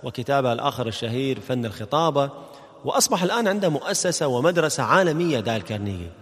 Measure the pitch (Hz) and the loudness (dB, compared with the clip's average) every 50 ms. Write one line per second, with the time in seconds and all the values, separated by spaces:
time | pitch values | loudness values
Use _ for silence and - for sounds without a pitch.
0 | - 127 - - 117 135 139 139 131 123 117 117 113 143 - 123 120 113 104 - | -10 -10 -8 -8 -2 0 2 2 2 2 0 0 -2 -2 -2 -2 -4 -4 -4 -4
1 | 117 113 117 127 135 135 131 - - - 131 123 117 113 101 - 110 - - 156 | -4 -4 -2 -2 -2 -2 -4 -4 -4 -4 -4 -2 -2 -4 -6 -10 -6 -2 0 2
2 | 165 160 143 139 139 139 - - - - - - - - - - - - - 269 | 2 4 2 2 0 0 -4 -12 -18 -18 -20 -20 -20 -20 -20 -10 -6 -2 0 0
3 | - - 226 180 180 185 208 233 233 196 196 208 196 170 151 139 - 170 202 - | 2 2 2 0 0 0 0 2 2 2 0 2 2 2 0 0 -2 -2 -2 0
4 | - 180 160 - 160 139 123 120 135 170 180 175 156 151 - - 127 107 143 185 | 0 -2 0 0 0 0 2 4 4 4 4 4 2 2 0 0 2 4 6 6
5 | 190 170 147 160 175 170 147 117 101 117 113 107 - - 113 104 101 101 98 90 | 6 4 2 2 0 2 0 0 0 0 -2 -2 -2 -4 -6 -4 -4 -4 -4 -6
6 | 87 85 85 - | -8 -12 -14 -16